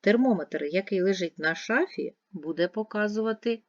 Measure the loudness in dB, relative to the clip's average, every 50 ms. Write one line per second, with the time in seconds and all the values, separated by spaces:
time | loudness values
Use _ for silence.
0 | 6 4 4 6 4 4 2 2 -2 -6 -4 -4 -4 -2 -2 -2 -2 0 0 2
1 | 2 2 2 0 -2 -6 _ -2 -2 -2 -2 -2 -2 0 0 0 0 0 -2 -8
2 | -8 -8 _ _ _ _ -14 -10 -8 -6 0 0 0 0 0 -6 -6 -4 -2 -2
3 | -2 0 0 -2 -2 -2 -2 -2 -2 -4 -4 -4 _